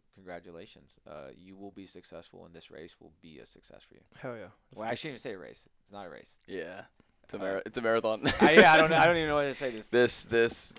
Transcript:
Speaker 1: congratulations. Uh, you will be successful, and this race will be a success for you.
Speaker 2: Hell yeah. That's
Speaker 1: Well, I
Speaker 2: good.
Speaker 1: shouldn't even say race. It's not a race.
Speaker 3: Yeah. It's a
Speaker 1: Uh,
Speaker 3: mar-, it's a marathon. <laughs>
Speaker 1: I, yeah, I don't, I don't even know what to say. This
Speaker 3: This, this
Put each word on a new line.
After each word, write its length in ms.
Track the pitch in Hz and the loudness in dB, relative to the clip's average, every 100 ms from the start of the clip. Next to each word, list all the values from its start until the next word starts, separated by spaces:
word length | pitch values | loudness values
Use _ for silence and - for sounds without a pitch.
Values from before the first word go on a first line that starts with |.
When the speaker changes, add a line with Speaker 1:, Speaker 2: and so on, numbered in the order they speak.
| _ _ | _ _
Speaker 1:
congratulations. 800 | 92 87 90 85 107 - 69 _ - | -16 -16 -16 -20 -20 -20 _ _ -20
Uh, 200 | 73 69 67 | -18 -18 -20
you 200 | 92 95 | -20 -20
will 160 | 101 | -20
be 140 | 98 92 | -18 -20
successful, 600 | 90 - 82 85 90 85 | -20 -20 -20 -20 -20 -20
and 80 | |
this 180 | 82 - | -20 -20
race 240 | 73 85 - | -20 -20 -20
will 140 | 82 80 | -20 _
be 180 | 85 71 | -20 -20
a 60 | - | -20
success 380 | - - - | -20 -20 -20
for 120 | _ _ | _ _
you. 60 | _ - | _ -18
Speaker 2:
Hell 180 | 131 117 | -16 -14
yeah. 60 | 90 _ _ | -18 _ _
That's 80 | - | -12
Speaker 1:
Well, 80 | 110 | -8
I 40 | |
Speaker 2:
good. 60 | 120 | -8
Speaker 1:
shouldn't 120 | 160 120 135 | -8 -12 -12
even 60 | |
say 40 | 95 | -14
race. 320 | 65 - - _ | -16 -20 -20 _
It's 80 | _ | _
not 120 | 101 92 | -18 -16
a 20 | |
race. 300 | 71 - _ - | -18 -20 _ -14
Speaker 3:
Yeah. 340 | 95 82 95 - _ _ _ - | -12 -12 -14 -20 _ _ _ -16
It's 100 | 104 | -10
a 20 | |
Speaker 1:
Uh, 40 | |
Speaker 3:
mar-, 220 | 95 98 | -6 -6
it's 140 | 110 123 | -6 -6
a 40 | |
marathon. 400 | 113 113 110 110 - | 0 0 0 -2 -2
<laughs> 80 | - | 2
Speaker 1:
I, 120 | 156 | 6
yeah, 200 | 160 180 | 8 8
I 40 | 160 | 8
don't, 140 | 160 | 6
I 140 | 160 160 | 4 4
don't 120 | 170 | 2
even 100 | 156 | 0
know 60 | 147 | -2
what 80 | |
to 100 | 143 | -2
say. 160 | 127 135 | -4 -6
This 200 | 110 104 | -8 -2
Speaker 3:
This, 340 | 120 120 - | 2 4 2
this 500 | - 117 113 - - | 0 2 2 0 -4